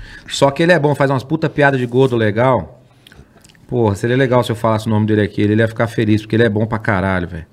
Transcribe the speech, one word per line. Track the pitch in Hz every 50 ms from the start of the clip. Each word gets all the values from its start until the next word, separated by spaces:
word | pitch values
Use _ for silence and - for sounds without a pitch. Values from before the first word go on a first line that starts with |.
| - - - - - -
Só | - - 139 139
que | 139 - 165
ele | 170
é | 180 151
bom, | 143 151 139
faz | - 139 135
umas | 139 123 -
puta | - 160 156 - 147
piada | - 147 143 139 135 127
de | 123
gordo | 120 120 127 135 131 120
legal. | 117 110 107 98 113 123 135 127 104 80 - - - _ _ _ _ _ - - - - _ _ - _ - - _ _ -
Porra, | 131 123 113 104 98
seria | 98 - 120 123 131
legal | 139 120 123 123 120
se | -
eu | 113
falasse | 110 - 113 110 107 110 113
o |
nome | 107 104 107 104
dele | 110 107
aqui. | 104 95 - 107
Ele | 104 104 104
ia | 110 113 110
ficar | 110 - 117 110
feliz, | - - 113 104 107 104
porque | - - 117
ele | 110 117
é | 110
bom | 101 104 113 107
pra | 113 107
caralho, | - 117 104 92 95 95 95 90 87 82
velho. | 85 82 80 -